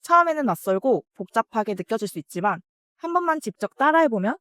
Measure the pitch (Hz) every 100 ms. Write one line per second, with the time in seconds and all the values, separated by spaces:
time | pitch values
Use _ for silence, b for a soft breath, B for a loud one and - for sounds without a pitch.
0 | - 339 339 311 254 165 202 190 269 220
1 | _ - 185 226 - 226 214 190 180 226
2 | 208 165 - 180 202 180 _ _ _ _
3 | 339 349 339 311 226 - - _ 277 320
4 | 311 214 196 330